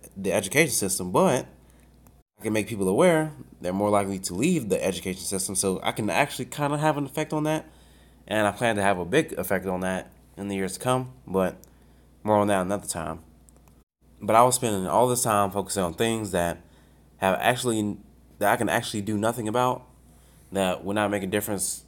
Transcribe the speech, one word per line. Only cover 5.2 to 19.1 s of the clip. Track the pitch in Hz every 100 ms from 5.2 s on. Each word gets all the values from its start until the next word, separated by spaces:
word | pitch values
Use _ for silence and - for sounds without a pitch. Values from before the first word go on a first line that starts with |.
system. | - 98 95 95
So | 98 92
I | -
can | 120 104
actually | 87 139 - 123
kinda | - 143 147
have | 156 143
an | 139
effect | 160 156
on | 156
that. | 156 156 - - - - - - -
And | 107 104
I |
plan | 95 120 104
to |
have | 98 92
a | 85
big | 135 160
effect | - 92 95 92
on | 90
that | 92 92 - - - -
in | 98
the | 98
years | 95
to | -
come, | 127 127 127 - -
but | 92 92 - - _ _ - _ _
more | 107 107
on | 101
that | 98
another | 90 101 -
time. | 90 80 80 - - - - - _ _ _ _ -
But | 107 110
I |
was | 123 123
spending | 120 101 92
all | 95 123
this | 123
time | 123 104 98
focusing | 98 92 101
on | 87
things | 85 117 113 104
that | 87 87 80 - - - _ _ -
have | 95 92
actually, | 98 123 127 110 104 98 - - - -
that | 101
I | 120
can | 107
actually | 104 117 107
do | 98